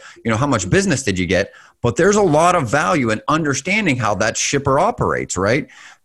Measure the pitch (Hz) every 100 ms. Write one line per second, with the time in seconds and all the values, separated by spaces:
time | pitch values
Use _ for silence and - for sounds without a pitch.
0 | - - 117 110 143 120 95 175 196 135
1 | - 92 87 90 98 - - _ 120 120
2 | 175 208 196 147 170 180 123 139 180 180
3 | 117 110 - 156 151 135 - 208 196 120
4 | 110 101 107 113 - 143 135 135 196 240
5 | 104 65 67 85 95 135 - - - -